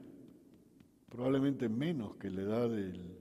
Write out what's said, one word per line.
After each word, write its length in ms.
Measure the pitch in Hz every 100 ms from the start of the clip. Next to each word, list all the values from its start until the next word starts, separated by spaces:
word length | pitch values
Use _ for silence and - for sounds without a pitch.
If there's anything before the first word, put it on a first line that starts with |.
| - - - - - - - - - _ -
probablemente 580 | 117 131 135 139 123 120
menos 480 | 113 156 156 101 -
que 120 | 98
la 120 | 92
edad 280 | 98 110 120
del 300 | 110 95 90 87 90